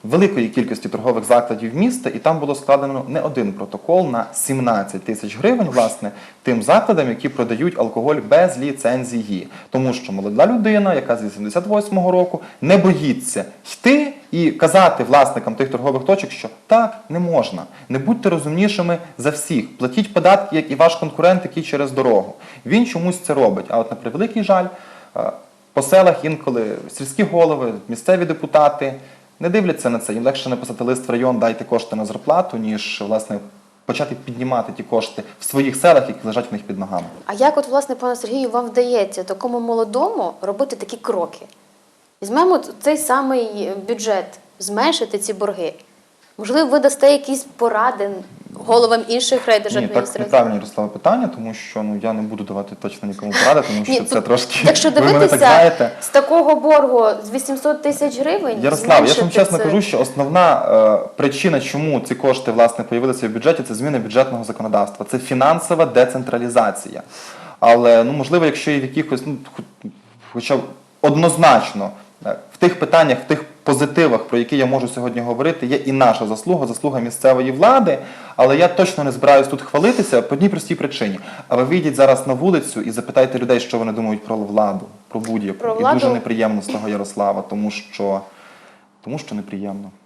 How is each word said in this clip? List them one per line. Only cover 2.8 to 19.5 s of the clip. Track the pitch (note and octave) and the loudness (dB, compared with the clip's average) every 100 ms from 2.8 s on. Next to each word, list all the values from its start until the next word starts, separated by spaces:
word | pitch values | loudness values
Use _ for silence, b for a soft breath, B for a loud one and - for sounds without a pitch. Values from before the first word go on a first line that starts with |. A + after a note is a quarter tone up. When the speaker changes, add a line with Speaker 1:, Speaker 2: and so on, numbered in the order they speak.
| C#3 C3+ A#2 | 2 -6 -6
Speaker 1:
не | C3+ | -4
один | D3+ C3 G#2 | -4 -2 -4
протокол | G2 G2 G2+ - F3+ E3 | -6 -10 -10 0 0 0
на | A#2 A2+ | -4 -6
сімнадцять | - - C3+ B2 G#2+ G2 F#2+ | -8 -6 -2 0 -2 -4 -10
тисяч | G#2 G#2+ G#2 A2 | -8 -8 -10 -2
гривень, | G3 B3 F3 | 0 0 0
власне, | B2 A2 - G2+ B B B | 0 0 -2 -10 B B B
тим | - A#2 | -2 -2
закладам, | G#2+ G3 A3+ F#3 C3 | 4 2 4 0 0
які | A2 C#3 | -4 -6
продають | C3+ A#2 A2+ E3+ - | -4 -4 -2 -2 -2
алкоголь | A2+ A2+ B2+ D3+ G#2+ | -4 -2 -2 -2 4
без | D#3 F3+ B2+ | 4 4 0
ліцензії. | C#3 C3+ A#2 B2+ B2 A#2+ G#2 F#2+ - B B | -6 -4 -2 -2 -4 -6 -4 -8 -8 B B
Тому | C3 C3 | -2 -2
що | - - | -4 -6
молода | G2 G2+ G#2+ F#3 | -6 -2 2 4
людина, | A#3+ G#3+ G#3 G3 | 4 2 2 2
яка | E3+ - A2+ | 0 0 -4
з | |
вісімдесят | G#2 G2+ G#2 F3 F#3+ | -4 -8 -4 -4 0
восьмого | G#3 G#3 G3 F3+ | -2 0 0 2
року, | F3+ F3+ D#3+ B B | 2 0 -4 B B
не | C#3+ F#3+ | 4 4
боїться | F3+ D3+ C#3+ A#2 - - - - - | 4 2 0 -2 -4 -8 -8 -16 -20
йти | - A#3+ C#4+ C#4+ - - | 0 2 4 2 -8 -8
і | E3+ E3 | 0 0
казати | - D#3+ F#3+ F3+ - | 2 4 6 6 2
власникам | A#2 C#3 - - - | 4 4 4 0 -6
тих | A2 C3+ | -4 -4
торгових | B2+ C3+ C3 | -2 -2 -2
точок, | C3 G3 - | 0 0 0
що | - A3 - _ | -10 -14 -16 _
так | A3+ A3 - - | 2 2 -4 -8
не | E3+ | -4
можна. | F3 D#3+ A2+ F#2 - B B | 0 0 0 -6 -14 B B
Не | C3 | -4
будьте | C#3+ A#3 G3 | -2 0 0
розумнішими | E3+ C#3+ E3 G#3 G3+ F3 E3+ B - | 0 -2 0 0 0 -2 -4 B -4
за | C3 | -4
всіх. | D3+ - | -4 -4